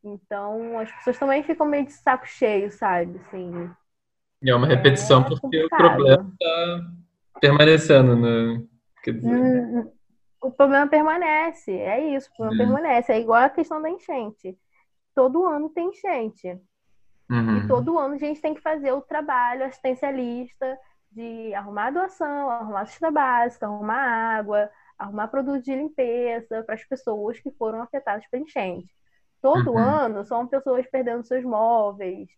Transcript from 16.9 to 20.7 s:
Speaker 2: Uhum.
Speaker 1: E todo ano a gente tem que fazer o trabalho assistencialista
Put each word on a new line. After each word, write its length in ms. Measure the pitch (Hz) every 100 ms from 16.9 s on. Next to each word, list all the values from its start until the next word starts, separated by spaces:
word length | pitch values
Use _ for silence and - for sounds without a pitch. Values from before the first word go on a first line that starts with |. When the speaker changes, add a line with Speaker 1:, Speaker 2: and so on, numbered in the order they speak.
| _ _ _ _
Speaker 2:
Uhum. 300 | 123 113 107
Speaker 1:
E 80 | 107
todo 320 | 240 247 330
ano 160 | 277
a 40 | 285
gente 220 | 294 302
tem 140 | 311
que 60 | 311
fazer 320 | 311 311 277
o 80 | 262
trabalho 640 | 277 302 302 254 240 254
assistencialista 1120 | 262 254 262 254 285 269 247 240 247 _ 262